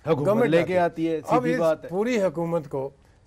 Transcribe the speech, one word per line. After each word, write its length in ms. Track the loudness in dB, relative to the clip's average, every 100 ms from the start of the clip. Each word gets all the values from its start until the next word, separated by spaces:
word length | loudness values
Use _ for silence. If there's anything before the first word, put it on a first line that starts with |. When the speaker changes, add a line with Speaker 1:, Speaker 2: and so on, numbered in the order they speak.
| -2
Speaker 1:
हुकूमत 200 | 0 2
Speaker 2:
गवर्नमेंट 240 | 2 4
Speaker 1:
लेके 240 | 2 2
Speaker 2:
लाती 320 | 0 0 0 -4
है। 120 | -4
Speaker 1:
आती 120 | 0
है, 60 | 0
Speaker 2:
अब 60 |
Speaker 1:
सीधी 120 | 0
Speaker 2:
इस 60 | 0
Speaker 1:
बात 240 | 0 0
है। 60 | -4
Speaker 2:
पूरी 280 | -2 0 0
हुकूमत 480 | 0 -2 -2 -4 -4
को 260 | -8 -8 -12 _ _